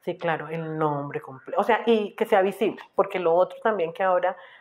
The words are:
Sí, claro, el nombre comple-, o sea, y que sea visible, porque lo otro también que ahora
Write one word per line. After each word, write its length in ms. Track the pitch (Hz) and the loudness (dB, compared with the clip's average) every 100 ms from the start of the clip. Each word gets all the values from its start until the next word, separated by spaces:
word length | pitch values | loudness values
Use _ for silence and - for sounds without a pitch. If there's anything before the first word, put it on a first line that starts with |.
Sí, 160 | - 180 | -8 -6
claro, 300 | 170 151 151 | -4 -4 -6
el 300 | 165 160 156 | -8 -6 -2
nombre 440 | 156 143 143 143 | -2 -2 -6 -10
comple-, 340 | - 131 - 165 | -12 -18 -6 -2
o 60 | |
sea, 180 | 202 - - | 2 2 4
y 300 | 226 202 - | 2 0 -4
que 100 | 214 | 2
sea 160 | 208 | 4
visible, 400 | 190 190 208 - - - | 4 2 -2 -2 -8 0
porque 240 | 196 185 | 0 2
lo 140 | 170 170 | 2 4
otro 240 | 180 - | 2 0
también 300 | 233 214 165 | -2 0 -4
que 80 | 165 | 0
ahora 340 | 190 180 175 185 - - | 2 2 2 -4 -16 -20